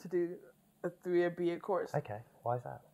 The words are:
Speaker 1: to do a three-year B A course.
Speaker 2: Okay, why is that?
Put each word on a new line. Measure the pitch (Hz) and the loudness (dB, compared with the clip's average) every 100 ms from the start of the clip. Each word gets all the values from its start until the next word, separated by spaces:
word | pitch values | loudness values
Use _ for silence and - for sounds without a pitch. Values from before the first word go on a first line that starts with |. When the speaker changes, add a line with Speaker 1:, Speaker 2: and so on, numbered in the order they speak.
Speaker 1:
to | 165 | -2
do | 175 170 180 - - _ _ 175 | 0 0 -4 -14 -20 _ _ -6
a | 175 | -4
three-year | 180 175 175 | 2 4 4
B | 170 175 | 2 0
A | 170 | 0
course. | - 175 - 151 | 0 0 0 -2
Speaker 2:
Okay, | - 107 - - | -2 -8 -10 -6
why | 117 123 | -2 -2
is | |
that? | 135 123 - | -4 -12 -16